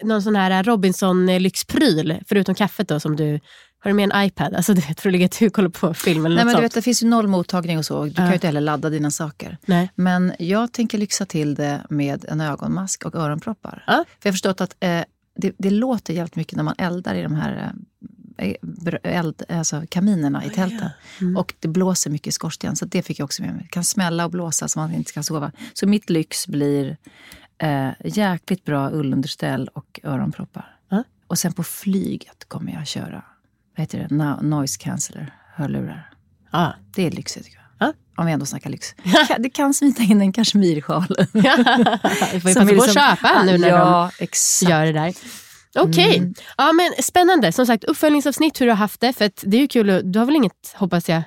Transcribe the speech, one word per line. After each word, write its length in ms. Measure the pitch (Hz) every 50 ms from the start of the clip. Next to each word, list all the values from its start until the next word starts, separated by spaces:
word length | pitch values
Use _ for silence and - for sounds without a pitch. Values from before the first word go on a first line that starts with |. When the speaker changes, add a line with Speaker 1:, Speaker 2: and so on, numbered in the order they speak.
Speaker 1:
någon 200 | 208 220 220 208
sån 140 | 190 220 214
här 260 | 196 185 185 185 190 190
Robinson-lyxpryl, 1600 | 240 240 196 185 190 185 - 202 185 180 185 180 185 185 185 185 190 - - - - - 294 - 247 160 156 147 151 156 - - -
förutom 260 | 208 202 185 202 185
kaffet 340 | - 208 - - - 202 -
då, 120 | 151 156
som 160 | - 156 151
du, 240 | 156 156 151 147 147 - - - - - _ _ _
har 120 | - 202
du 40 | 202
med 160 | 208 202 202 -
en 100 | 202 202
iPad? 280 | 190 - - 147 143 -
Alltså, 200 | 185 170 - 196
du 60 | 175
vet, 200 | 143 143 156 -
för 80 | - 196
att 40 |
ligga 340 | 185 175 180 185 - - 233
och 60 | 196
kolla 180 | - 220 190 175
på 240 | - - - 160 165
film 320 | - - 185 165 160 156
eller 100 | 165 170
Speaker 2:
Nej, 80 | 233 233
Speaker 1:
något 20 |
Speaker 2:
men 80 | 233 240
du 20 |
Speaker 1:
sånt. 80 | 240 233
Speaker 2:
vet, 100 | 233 -
det 80 | 233
finns 200 | - 254 233 -
ju 40 | 226
noll 200 | 233 233 226 214
mottagning 520 | 202 190 180 170 - 190 180 170 170 165 160
och 60 | 151
så. 200 | - 143 143 147
Du 100 | 151 -
kan 100 | 175 180
Speaker 1:
Ja. 60 | 180
Speaker 2:
ju 40 | 185
inte 120 | 170 -
heller 140 | 165 147 147
ladda 300 | 147 156 151 135 160 156
dina 200 | 151 151 147 147
saker. 480 | - - 160 151 - - - 170 175 - _
Speaker 1:
Nej. 240 | - 175 175 180 185 _
Speaker 2:
Men 380 | - 180 180 180 180 180 180 - -
jag 340 | 170 175 196 220 240 240
tänker 260 | - - 226 220 - 208
lyxa 280 | 208 - - - 196
till 280 | - - 156 151 147 143
det 260 | 151 147 143 143 147 - -
med 340 | 151 143 143 139 139 - - -
en 120 | 156 156
ögonmask 640 | 156 147 139 - 143 147 160 180 190 190 - - -
och 100 | 160 -
öronproppar. 680 | 170 156 147 151 160 - - 214 - - - - - -
Speaker 1:
Ja. 60 | -
Speaker 2:
För 120 | 220 302 339 - _ _ - 202
jag 20 |
har 20 |
förstått 280 | 190 190 - 196 185 -
att, 160 | 185 - - -
eh, 200 | - 180 170 170 - - _ _ _ _ _
det, 160 | - 190 190 - -
det 120 | 190 196
låter 440 | 202 208 247 262 240 202 - - 160
jävligt 220 | 175 165 - -
mycket 200 | 165 156 - -
när 60 | 156
man 120 | 151 156 - -
eldar 360 | 190 170 175 180 180 - 190
i 80 | 180
de 120 | 170 156 151
här, 380 | 151 151 143 - - - - - - - - _ _ - - _ - - - - -
eh, 160 | - 98 - -
br-, 360 | - - - 165 170 170 156 -
eld, 400 | - 175 - 180 165 156 - - - -
alltså 340 | 170 165 160 - 156 147 160 -
kaminerna 560 | - 180 190 214 202 165 147 139 143 143 -
i 40 | 143
Speaker 1:
Ah, 60 | -
Speaker 2:
tälten. 240 | 185 190 220 233 214
Speaker 1:
ja. 80 | 190 - - - - - - - 190
Mm. 100 | 180 185
Speaker 2:
Och 180 | 185 180 - - _
det 80 | - 165
blåser 420 | 156 185 185 185 180 - - 143
mycket 160 | 147 147 -
i 60 | -
skorsten, 440 | - - - 156 - - - - 151
så 80 | - -
det 180 | 180 - 185
fick 160 | - - 160 -
jag 60 | 143
också 180 | 139 - -
med 120 | - - -
mig. 80 | -
Det 60 | 185 -
kan 160 | - 180 165
smälla 400 | - - 196 185 170 165 170 170
och 60 | 170
blåsa 380 | 175 180 170 165 - - 156 -
så 100 | - 156
man 160 | 156 160 165
inte 180 | 160 156 -
kan 120 | - 151 147
sova. 280 | - 160 147 147 147 - - 233 - -
Så 120 | - -
mitt 240 | 196 208 208 - -
lyx 360 | 170 160 156 - - - - -
blir, 480 | 151 143 143 143 143 143 135 135 151 - _ - - - - - - - - _ _ -
eh, 260 | 160 156 143 139 135 131 - - -
jäkligt 600 | 170 156 208 214 190 175 160 - - 185 - -
bra 260 | 147 147 139 139 135
ullunderställ 800 | - 156 143 135 135 135 135 - - - 160 143 135 131 135 - -
och 260 | - - _ - -
öronproppar. 720 | - 151 135 131 - 151 - - - - - 196 - - _ _ _ -
Speaker 1:
Ja. 140 | 190 214 269 _ _ _ _
Speaker 2:
Och 120 | - 175 -
sen 140 | - 170
på 100 | - -
flyget 840 | 165 - - - - 196 190 190 180 - - - - - _ - - -
kommer 240 | - - - -
jag 140 | - 160 147
köra, 380 | - - - - - - - - _ _ _ _ _ _ _ _ _ _
vad 60 | -
heter 160 | 156 - - 95
det, 160 | - - 139
No-, 280 | 151 151 147 135 -
noise 360 | - 151 156 147 135 135 - -
canceller, 540 | - 151 131 139 - - - - 151 135 - _ _ _ -
hörlurar. 560 | - 143 135 143 139 123 - 151 160 - - - _ _ _ _ _ _ _
Speaker 1:
Ja. 220 | - 160 170 - - - - - -
Speaker 2:
Det 120 | 196 185
är 40 | 143
lyxigt, 340 | - - 139 - - - -
tycker 120 | - _ _
jag. 300 | _ _ _ - - -
Speaker 1:
Ja. 40 | - _ _ _ _
Speaker 2:
Om 100 | - 165
vi 60 | 165
ändå 140 | 156 139 143
snackar 240 | - - 143 - -
lyx. 240 | - - - - - -
Speaker 1:
<laughs> 300 | - 180 226 302 302 240
Speaker 2:
Ka-, 80 | 302 226
det 120 | 233 262
kan 240 | - - 285 277 285
smita 280 | - 285 285 - 233
in 180 | 233 185 220 202
en 120 | 196 190
kashmirsjal. 840 | 185 233 220 - - 208 190 170 160 151 - - 156 156 185 - 190 -
Speaker 1:
<laughs> 80 | 190 -
Ja. 240 | - 220 190 262 262 240 240 262 240 247 240 247 233 - - - - - 196 -
Vi 80 | 185 180
får 100 | 170 -
ju 40 | -
Speaker 2:
Som 60 | 254
Speaker 1:
passa 0 |
Speaker 2:
är 40 | 196
Speaker 1:
på 60 | 208 202 214 254
Speaker 2:
liksom, 180 | 269 277 285
Speaker 1:
att 160 | 285 254 233 -
köpa 220 | - 247 381 208
nu 160 | 185 185 180 175
när 100 | 175 180
Speaker 2:
ja, 420 | 175 175 180 180 180 170 175 180 - -
Speaker 1:
de 60 | 175
Speaker 2:
exakt. 460 | - - - - - - - 190 175
Speaker 1:
gör 140 | 165 156 156
det 60 | 160
där. 220 | 156 151 156 175 180 - - 247 - - - - - - _ _ -
Okej. 440 | - - 165 160 339 359 440 - 180
Speaker 2:
Mm. 160 | 180 180 - - - - -
Speaker 1:
Ja, 160 | - 269 311
men 300 | 320 339 359 320 - -
spännande. 500 | - - - 359 359 349 381 302 202 165
Som 140 | - 254 254
sagt, 180 | 233 233 - -
uppföljningsavsnitt 760 | - 311 - 320 302 294 294 - 294 254 - 311 311 - -
hur 60 | 254
du 60 | 240
har 40 | 226
haft 240 | 196 208 196 - -
det. 120 | - 247
För 120 | 247 - 208
att 200 | 202 - - -
det 100 | 196 208
är 40 | 247
ju 80 | 294 -
kul 220 | - 240 208 202
att, 220 | 190 180 - 185
du 60 | 180 220
har 80 | 240
väl 100 | 262 311
inget, 380 | 311 233 180 - _ - - -
hoppas 320 | - 196 175 180 170 - -
jag, 140 | 160 165 160